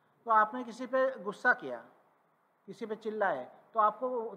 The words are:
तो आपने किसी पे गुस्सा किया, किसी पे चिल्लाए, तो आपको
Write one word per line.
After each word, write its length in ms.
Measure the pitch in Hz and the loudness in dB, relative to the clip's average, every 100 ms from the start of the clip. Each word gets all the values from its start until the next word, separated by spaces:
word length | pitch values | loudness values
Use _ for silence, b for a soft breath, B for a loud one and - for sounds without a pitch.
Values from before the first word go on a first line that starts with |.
| b _ | b _
तो 60 | 233 | 2
आपने 340 | 214 214 247 | 4 4 0
किसी 220 | 240 226 254 | -10 -10 -2
पे 320 | 262 262 254 | 2 2 0
गुस्सा 340 | 196 190 247 | -8 0 2
किया, 300 | 247 139 120 - _ _ _ _ _ _ _ - | 2 0 -10 -12 _ _ _ _ _ _ _ -18
किसी 200 | 185 220 | -12 -8
पे 100 | 214 | -6
चिल्लाए, 560 | 220 214 196 139 123 - _ | -6 0 0 0 -6 -16 _
तो 60 | 220 | 2
आपको 560 | 214 - 254 247 226 | 2 2 -2 -4 -6